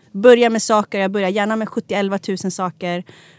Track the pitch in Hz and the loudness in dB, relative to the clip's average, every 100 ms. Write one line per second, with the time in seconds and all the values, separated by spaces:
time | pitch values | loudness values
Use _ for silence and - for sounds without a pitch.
0 | _ 196 247 240 233 226 - 214 208 202 | _ 2 6 6 6 2 0 0 0 -2
1 | 190 202 185 208 202 220 214 233 - 208 | -2 -2 -2 -2 -2 -2 -4 -8 -6 -4
2 | 196 196 - 190 190 185 185 - 180 175 | -2 -4 -6 -6 -6 -4 -6 -6 -6 -6
3 | - - - | -8 -18 -20